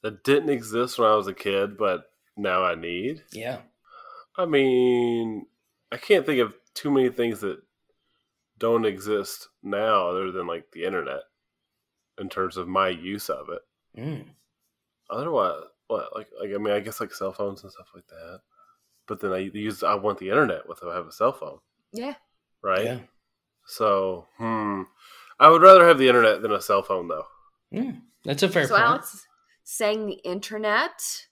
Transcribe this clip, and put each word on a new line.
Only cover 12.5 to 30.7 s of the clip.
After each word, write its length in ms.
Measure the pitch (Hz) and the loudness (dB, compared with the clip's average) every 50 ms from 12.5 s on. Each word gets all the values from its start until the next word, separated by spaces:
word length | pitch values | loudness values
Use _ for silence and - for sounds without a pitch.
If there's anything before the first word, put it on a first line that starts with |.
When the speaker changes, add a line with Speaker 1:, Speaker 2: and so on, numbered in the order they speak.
| 87 | -6
Speaker 1:
of 120 | 92 90 87 | -10 -10 -4
my 220 | 92 95 95 92 | -2 0 0 0
use 400 | 92 82 80 92 101 104 - - | -2 -6 -10 -12 -10 -10 -8 -8
of 180 | 76 65 73 73 | -8 -8 -8 -12
it. 120 | 85 - _ _ _ _ _ _ _ - | -14 -14 _ _ _ _ _ _ _ -12
Speaker 2:
Mm. 260 | 117 151 156 131 101 - _ _ _ _ _ _ _ _ _ _ _ _ _ _ _ _ | -12 -10 -10 -12 -14 -20 _ _ _ _ _ _ _ _ _ _ _ _ _ _ _ _
Speaker 1:
Otherwise, 520 | 98 113 139 165 160 123 98 90 76 76 82 - _ _ _ _ | -10 -8 -8 -4 -2 0 0 -2 -2 -6 -12 -20 _ _ _ _
what? 220 | 113 98 64 - - | -6 -6 -6 -8 -12
Like, 120 | 104 107 _ - - | -16 -16 _ -14 -12
like, 120 | 98 101 101 | -10 -8 -8
I 40 | 101 | -4
mean, 160 | 104 104 104 | -2 -2 -2
I 80 | 104 | -2
guess, 180 | 98 110 110 - | -2 -6 -10 -10
like, 140 | 113 101 - | -10 -12 -10
cell 180 | - 98 95 95 | -8 -8 -8 -6
phones 300 | - 101 101 98 95 - | -6 -8 -8 -8 -10 -18
and 80 | 98 | -20
stuff 160 | - - 90 _ _ | -20 -20 -20 _ _
like 120 | 87 _ _ | -20 _ _
that. 340 | 85 82 82 82 90 95 _ _ _ _ _ _ _ _ _ _ _ _ _ - | -20 -20 -20 -20 -20 -20 _ _ _ _ _ _ _ _ _ _ _ _ _ -14
But 140 | 107 95 | -12 -8
then 100 | - 98 92 | -6 -4 -4
I 160 | 92 95 98 90 | -4 -6 -8 -10
use, 280 | 107 104 107 101 - - | -8 -8 -8 -8 -4 -2
I 120 | 92 104 | -2 -2
want 240 | 101 95 107 98 - | 0 0 -2 -4 -4
the 100 | 92 95 | -6 -2
internet 380 | 101 143 151 113 87 78 - - | 0 0 0 0 -2 -6 -8 -14
with, 140 | 82 - 90 | -16 -14 -12
I 100 | 87 85 | -10 -10
have 140 | 90 85 82 | -10 -10 -12
a 40 | |
cell 220 | - - 110 127 139 | -6 -2 -2 -2 -2
phone. 260 | - - 78 - - _ _ _ _ _ _ - | -4 -12 -14 -14 -18 _ _ _ _ _ _ -14
Speaker 3:
Yeah. 200 | 220 240 277 277 - _ _ _ _ _ _ _ _ | -12 -12 -12 -12 -14 _ _ _ _ _ _ _ _
Speaker 1:
Right? 240 | - 98 95 - 110 | -4 -2 -2 -2 -2
Speaker 2:
Yeah. 140 | 120 127 123 - _ _ _ _ _ _ _ _ _ _ _ _ | -4 -6 -8 -12 _ _ _ _ _ _ _ _ _ _ _ _
Speaker 1:
So, 640 | - - - 113 107 101 98 95 95 92 87 85 _ _ _ | -18 -6 -2 0 0 2 0 0 -4 -6 -8 -12 _ _ _
hmm. 460 | 117 113 113 110 107 104 101 95 92 - _ _ _ - - - - - - _ | -6 -6 -4 -4 -4 -4 -6 -6 -8 -12 _ _ _ -20 -20 -20 -20 -20 0 _
I 100 | 131 156 | 8 8
would 120 | 160 165 170 | 10 12 12
rather 240 | 190 190 185 175 170 | 12 12 12 12 10
have 100 | 165 135 | 8 8
the 100 | 131 127 | 6 6
internet 320 | 123 123 113 110 107 - 107 | 6 6 6 6 4 2 0
than 80 | 110 | -2
a 100 | 104 98 | -2 -2
cell 220 | - - 104 98 95 | 0 0 0 0 0
phone, 240 | - 98 92 87 85 | 0 -4 -4 -4 -6
though. 180 | 82 78 - - _ _ _ _ _ _ _ _ - | -8 -10 -10 -14 _ _ _ _ _ _ _ _ -8
Speaker 2:
Mm. 280 | - 254 269 - - - _ _ _ _ | -8 -6 -6 -8 -14 -18 _ _ _ _
That's 180 | - 143 143 - | -6 -2 0 0
a 60 | 190 | 2
fair 180 | 190 175 147 127 | 2 0 0 2
Speaker 3:
So 80 | 226 | 2
Speaker 2:
point. 80 | 202 226 | 2 4
Speaker 3:
Alex 400 | 233 240 285 - - - - - _ _ _ _ _ _ _ _ - | 4 2 0 -2 -12 -18 -18 -20 _ _ _ _ _ _ _ _ -14
saying 380 | - - 226 208 214 220 214 | -8 -4 -2 -2 -2 -2 -4
the 140 | 208 185 - _ | -8 -8 -10 _
internet. 760 | 170 180 202 202 - 220 214 214 214 | -8 -8 -8 -8 -10 -10 -6 -4 -2